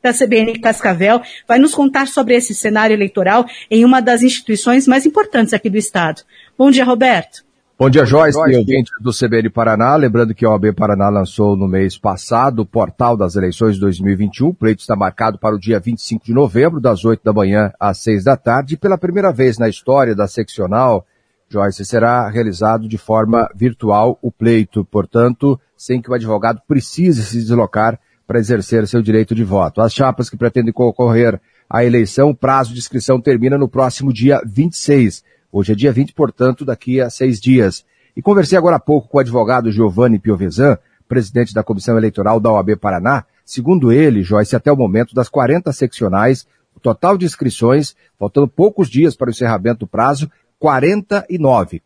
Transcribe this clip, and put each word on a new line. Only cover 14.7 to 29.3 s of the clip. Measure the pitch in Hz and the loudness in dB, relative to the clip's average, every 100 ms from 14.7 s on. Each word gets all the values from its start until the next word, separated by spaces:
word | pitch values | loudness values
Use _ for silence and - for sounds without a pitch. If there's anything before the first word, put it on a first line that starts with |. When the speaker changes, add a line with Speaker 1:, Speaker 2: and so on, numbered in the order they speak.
| 104 | -2
Speaker 2:
está | - | -4
marcado | 104 95 - 110 95 | -2 -2 -2 -4 -2
para | 110 107 | -4 -4
o | |
dia | 98 107 | -2 -2
vinte | 104 113 | -4 -8
e | |
cinco | - 113 | -8 -8
de | - | -2
novembro, | 123 131 107 160 165 | 0 0 2 0 0
das | 123 95 | -2 0
oito | 113 110 | 0 0
da | 110 | 0
manhã | 107 98 104 101 - | 0 2 0 0 -2
às | 101 98 | -4 -4
seis | 113 104 | -2 0
da | 107 - | 0 0
tarde. | 117 127 139 | 0 -2 -4
E | 156 | -4
pela | 202 185 | -2 -2
primeira | 180 185 196 | -2 -2 -2
vez | 123 131 110 | 2 0 2
na | 113 | -2
história | - - 139 120 | -2 0 2 2
da | 104 101 | 0 -2
seccional, | - 104 - 92 110 127 101 - _ _ _ _ | -4 -8 -6 -2 0 2 0 -4 _ _ _ _
Joyce, | 104 101 98 | -4 -4 -4
será | 98 117 117 123 104 | -4 0 2 0 -2
realizado | 113 110 87 107 113 110 | -4 -4 -2 -2 -2 -4
de | 110 | -10
forma | - 110 110 117 110 98 | -2 0 2 0 -2 -2
virtual | 120 113 107 101 117 - | -4 -2 0 2 0 -2
o | 120 | -8
pleito, | - 113 113 101 107 | -2 0 2 0 -4
portanto, | 92 104 87 117 123 117 139 131 _ _ | -4 -4 -2 0 0 0 -2 -2 _ _
sem | - 127 | -6 -6
que | 117 | -4
o | |
advogado | 123 113 107 113 110 - | -6 -2 -2 -2 -4 -2
precise | 143 - - 180 127 | -4 -2 -2 0 0
se | 104 117 | -2 -4
deslocar | 110 117 104 107 113 113 _ _ | 0 0 0 0 -2 -4 _ _
para | - 120 | -4 -4
exercer | 104 113 - 113 104 | 0 -2 0 -2 0
seu | 120 | -2
direito | 107 110 110 | 2 0 0